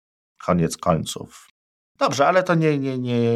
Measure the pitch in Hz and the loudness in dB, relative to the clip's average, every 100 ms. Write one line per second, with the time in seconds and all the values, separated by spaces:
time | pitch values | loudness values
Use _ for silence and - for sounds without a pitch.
0 | _ _ _ _ - 90 82 - 90 80 | _ _ _ _ -2 0 0 -2 -2 -2
1 | - - - - - _ _ _ _ _ | -2 -10 -14 -18 -20 _ _ _ _ _
2 | 277 269 170 185 180 165 156 147 135 131 | -2 2 2 2 2 2 2 0 -2 -4
3 | 123 120 117 | -2 0 2